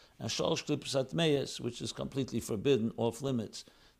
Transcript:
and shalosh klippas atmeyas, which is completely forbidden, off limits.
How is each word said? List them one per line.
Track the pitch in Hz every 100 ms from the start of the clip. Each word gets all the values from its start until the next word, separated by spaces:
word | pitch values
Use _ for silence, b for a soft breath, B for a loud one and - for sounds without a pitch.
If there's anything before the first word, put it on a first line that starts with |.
| b -
and | 113
shalosh | - - 156 -
klippas | 143 - 135
atmeyas, | 127 160 160 143 - -
which | 120 -
is | 113
completely | - 135 135 127 117
forbidden, | - 107 139 131 113 -
off | 117 -
limits. | 135 123 104 - b b b